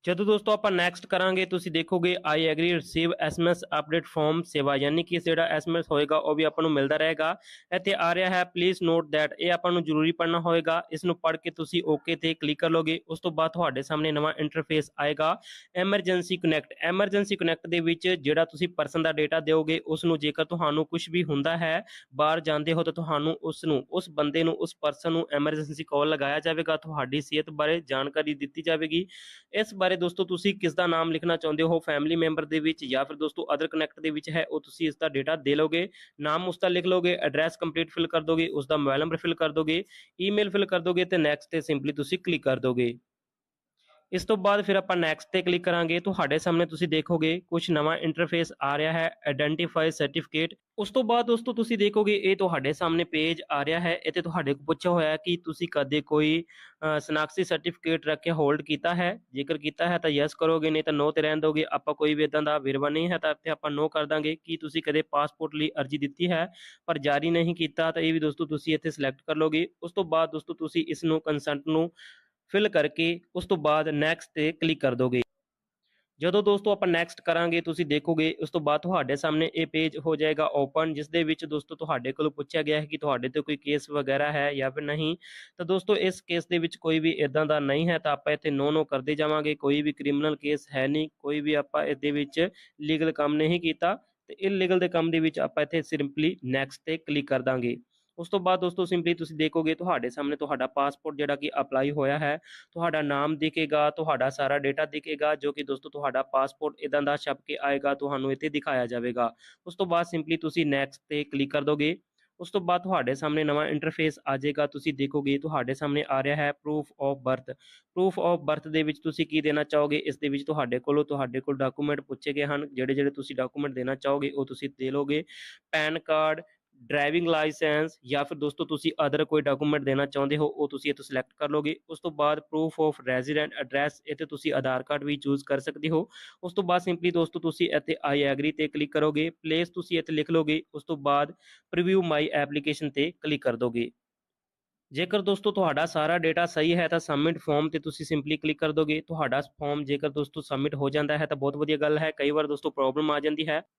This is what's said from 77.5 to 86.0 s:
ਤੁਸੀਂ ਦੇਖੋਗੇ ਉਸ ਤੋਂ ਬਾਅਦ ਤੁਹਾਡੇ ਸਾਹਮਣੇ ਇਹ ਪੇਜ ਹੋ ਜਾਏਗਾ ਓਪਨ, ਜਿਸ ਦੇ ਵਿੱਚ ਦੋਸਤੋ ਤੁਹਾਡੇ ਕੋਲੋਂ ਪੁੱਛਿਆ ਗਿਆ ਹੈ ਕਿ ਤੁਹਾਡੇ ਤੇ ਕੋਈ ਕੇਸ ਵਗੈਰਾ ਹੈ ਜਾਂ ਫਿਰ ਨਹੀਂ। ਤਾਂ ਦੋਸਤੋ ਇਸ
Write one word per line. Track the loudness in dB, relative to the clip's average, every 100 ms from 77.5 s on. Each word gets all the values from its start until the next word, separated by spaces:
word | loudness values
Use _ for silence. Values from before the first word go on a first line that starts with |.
| 0
ਤੁਸੀਂ | -2 -4 0
ਦੇਖੋਗੇ | 0 2 2 2 0
ਉਸ | -4
ਤੋਂ | -2
ਬਾਅਦ | 2 0
ਤੁਹਾਡੇ | 2 0 0 0
ਸਾਹਮਣੇ | 2 2 0 0
ਇਹ | -2
ਪੇਜ | 0 0 -2
ਹੋ | -2 0
ਜਾਏਗਾ | 0 2 2
ਓਪਨ, | 2 0 0 0
ਜਿਸ | -2 -2
ਦੇ | 0
ਵਿੱਚ | 0 -2 -2
ਦੋਸਤੋ | -6 -6 -10
ਤੁਹਾਡੇ | -4 -2 -2
ਕੋਲੋਂ | -2 -2
ਪੁੱਛਿਆ | -2 -4 -2
ਗਿਆ | 0 0
ਹੈ | -2
ਕਿ | -4
ਤੁਹਾਡੇ | -2 -2 -2
ਤੇ | -4
ਕੋਈ | -4 -6
ਕੇਸ | -2 -2 -2
ਵਗੈਰਾ | -4 0 0 0
ਹੈ | 0 -2
ਜਾਂ | 0 -4
ਫਿਰ | -4
ਨਹੀਂ। | -4 -2 -2 -4 -8 -20 -20 _
ਤਾਂ | -2
ਦੋਸਤੋ | 0 2
ਇਸ | 2